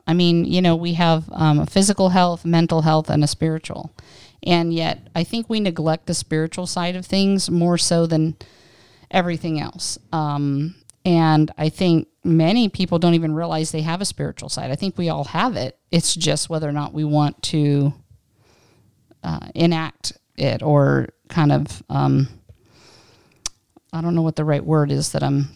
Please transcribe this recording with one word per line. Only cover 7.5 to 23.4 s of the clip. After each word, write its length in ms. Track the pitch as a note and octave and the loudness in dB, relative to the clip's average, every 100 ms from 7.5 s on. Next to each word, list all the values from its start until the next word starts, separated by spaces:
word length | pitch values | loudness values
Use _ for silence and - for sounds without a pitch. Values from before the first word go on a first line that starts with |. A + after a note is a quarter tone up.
| F3 E3+ E3+ | 0 2 2
so 280 | - E3+ E3 | 2 2 2
than 300 | D#3+ D#3+ - - _ _ _ _ _ - | 0 0 -4 -14 _ _ _ _ _ -4
everything 500 | F#3 F3 E3 E3+ D#3 | -2 0 -2 -4 -4
else. 380 | - - - - _ | -6 -8 -10 -10 _
Um, 640 | E3 D3+ C#3+ C#3+ C#3 D#3 - - _ F#3+ | -4 -4 -2 -2 -2 -4 -8 -20 _ 0
and 460 | E3+ D#3+ D#3 D#3 - | 2 4 4 2 0
I 120 | D#3 | -4
think 380 | - F#3 E3 - _ | 0 2 2 0 _
many 460 | F#3 E3 D#3+ A#3 G#3+ | 0 2 4 2 0
people 300 | - F#3 E3+ | -2 -2 0
don't 160 | F3 E3+ | 2 2
even 180 | D#3+ | 0
realize 380 | D#3 E3+ D#3+ D#3+ | -2 -4 -4 -4
they 100 | D#3+ | -4
have 180 | D#3 F3 | -4 -4
a 60 | G3+ | -6
spiritual 440 | - D3 - C#3+ | -6 -8 -8 -10
side. 220 | - C3 | -8 -6
I 40 | C#3 | -4
think 220 | G3 - | -4 -2
we 120 | E3+ | -2
all 160 | D3+ C3+ | -2 -4
have 300 | D#3+ B3 D#3 | -2 -2 -2
it. 220 | B2+ - _ | -6 -10 _
It's 240 | E3+ - E3+ | 0 0 0
just 340 | D#3 D3+ - | 0 -2 -2
whether 200 | D#3+ D3+ | -4 -4
or 20 | |
not 220 | D3 C#3+ | -4 -4
we 100 | D3+ | -4
want 380 | D3+ D3 D3 - | 0 2 2 0
to, 500 | - D#3 D3 C#3+ C#3+ - _ _ _ _ _ _ _ _ _ _ _ _ | -4 0 2 2 2 -2 _ _ _ _ _ _ _ _ _ _ _ _
uh, 240 | - D#3 - - | -8 -8 -8 0
enact 580 | E3+ E3 D#3+ - - - _ - | 0 0 -4 -10 -12 -12 _ -4
it 240 | C#3 - | -2 -2
or 480 | D3+ D3 C#3 C#3 B2 - - | 2 4 4 2 -2 -10 -6
kind 220 | - D3 | 0 2
of, 320 | C#3+ D3 - - | 2 -2 -10 -6
um, 380 | C#3 C#3 C3+ C3+ - - - _ _ - - _ _ _ _ | -2 2 2 0 -6 -20 -20 _ _ -20 -20 _ _ _ _